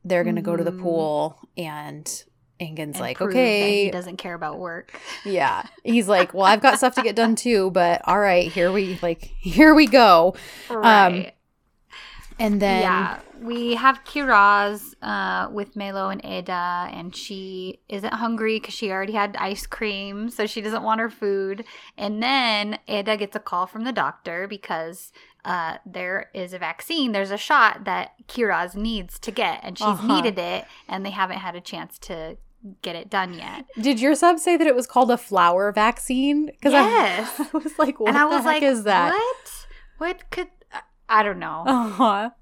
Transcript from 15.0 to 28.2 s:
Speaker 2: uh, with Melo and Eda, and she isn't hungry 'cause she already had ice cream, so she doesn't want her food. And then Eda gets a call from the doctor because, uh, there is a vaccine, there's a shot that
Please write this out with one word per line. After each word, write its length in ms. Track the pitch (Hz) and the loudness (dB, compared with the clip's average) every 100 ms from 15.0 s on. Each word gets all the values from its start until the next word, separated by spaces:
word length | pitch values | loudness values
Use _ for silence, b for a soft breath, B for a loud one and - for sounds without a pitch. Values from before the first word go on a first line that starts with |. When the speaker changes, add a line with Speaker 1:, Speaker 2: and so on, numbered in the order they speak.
Speaker 2:
uh, 480 | 214 202 190 185 185 | -8 -4 -4 -4 -4
with 240 | 208 202 | -8 -10
Melo 340 | 208 196 196 190 | -10 -8 -6 -6
and 140 | 196 | -8
Eda, 640 | 196 185 180 180 175 180 175 | -10 -10 -6 -6 -4 -6 -8
and 240 | - 175 | -12 -14
she 640 | - - 196 190 185 185 - _ | -14 -14 -14 -12 -12 -12 -14 _
isn't 240 | 202 208 | -10 -8
hungry 460 | 220 226 226 220 220 | -6 -4 -2 -2 -4
'cause 140 | 214 | -6
she 180 | - 220 | -10 -6
already 220 | 190 190 | -6 -4
had 220 | 214 202 196 | -4 -4 -4
ice 280 | 190 202 - | -8 -8 -12
cream, 600 | - 214 196 196 202 226 | -8 -8 -8 -10 -10 -10
so 160 | 240 214 | -6 -6
she 120 | 226 | -6
doesn't 220 | 208 220 | -8 -6
want 160 | 220 220 | -4 -4
her 100 | 226 | -4
food. 540 | 226 208 196 190 196 233 B B - | -6 -4 -4 -4 -10 -14 B B -10
And 240 | 208 214 | -8 -4
then 560 | 240 269 240 208 208 - - | -2 0 0 -2 -4 -8 -6
Eda 300 | 208 202 214 | -6 -2 -4
gets 180 | 202 | -4
a 40 | 208 | -8
call 280 | - 180 180 | -6 -6 -6
from 160 | 220 | -6
the 80 | 240 | -6
doctor 560 | 220 143 - 180 170 196 | -4 -4 -6 -10 -8 -10
because, 640 | 202 - 165 160 185 - b b b | -12 -8 -8 -8 -12 -20 b b b
uh, 320 | - 180 160 - | -6 -6 -6 -8
there 460 | 190 185 180 190 - | -14 -10 -6 -6 -8
is 200 | 196 180 | -12 -12
a 40 | 180 | -8
vaccine, 520 | 165 - - 330 254 | -8 -10 -8 -4 -2
there's 200 | 202 196 | -2 -4
a 60 | 202 | -6
shot 460 | - 294 220 214 | 0 4 4 2
that 300 | 202 180 - _ | -6 -6 -6 _